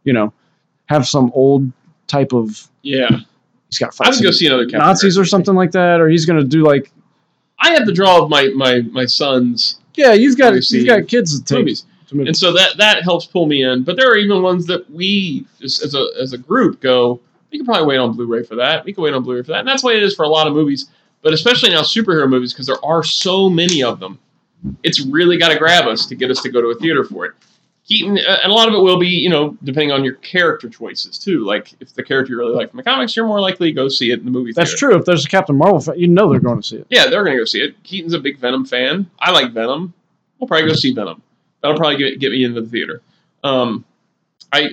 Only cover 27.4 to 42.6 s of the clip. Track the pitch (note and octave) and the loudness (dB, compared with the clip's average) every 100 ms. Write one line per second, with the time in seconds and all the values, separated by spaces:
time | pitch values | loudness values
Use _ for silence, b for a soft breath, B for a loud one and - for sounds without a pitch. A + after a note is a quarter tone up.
27.4 | _ _ _ _ - G#3+ F3+ G3+ - F#3+ | _ _ _ _ -4 -2 0 -2 0 0
28.4 | F#3 A3 A3+ G#3 F#3 F3+ F3+ F3+ F3+ D#3 | 2 2 2 4 4 2 0 0 0 0
29.4 | D3+ - C#3 C3+ D3 C#3 C3+ C3 - F3+ | 0 -6 -6 -4 -2 -2 -2 -6 -6 -2
30.4 | E3+ - A#2 - A2 - F#2 - G3+ D#3+ | 0 -2 -10 -14 -14 -12 -12 -10 -4 -2
31.4 | G2+ G#2 - _ - - - C3+ C3 A#2+ | -2 -4 -6 _ -16 -14 -4 -4 -4 -4
32.4 | A#2 A#2+ A2+ A#2+ C3 C4 A#3+ A3+ A3+ G#3 | -4 -4 -6 -8 -4 -2 -2 -4 -2 -2
33.4 | F#3+ F#3 E3+ C#3+ C3+ C3+ A#2 A#2+ B2 B2+ | -2 -2 -2 0 -2 -2 -2 -2 -4 -6
34.4 | A#2+ A#2+ E3+ - C#4 F#3 - E3+ C3+ F#3+ | -4 -2 -2 0 2 2 2 0 0 0
35.4 | F3+ C#3 F3+ E3+ D#3 D3+ F3 F3 G3+ C3+ | 0 2 4 2 -2 0 2 4 4 2
36.4 | A#2+ A2+ - A2 - A#3+ D3+ G3 F#3+ C3 | 0 -4 -8 -14 -2 2 2 2 0 -2
37.4 | A2 G#2+ D3 - - F#3+ E3 E3 C#3 C3+ | -2 -4 -6 -8 -14 -10 -6 -4 -4 -4
38.4 | B2 C3+ C3 B2 C3 E3+ F#3+ _ D#3+ E3+ | -4 -4 -4 -2 -2 -4 -6 _ 0 0
39.4 | B2+ A2+ A2+ D3 F3+ - _ _ _ _ | 0 -4 -4 -4 -8 -14 _ _ _ _
40.4 | C4 D#3+ D#3+ D#3 - A2+ F#2+ E2 _ _ | -2 0 0 0 -2 -4 -8 -12 _ _
41.4 | _ _ C#3+ D3+ D#3 C#3+ C#3 C3+ C3+ B2+ | _ _ -4 -2 -2 -2 -4 -4 -4 -2
42.4 | B2 A#2+ | -2 -4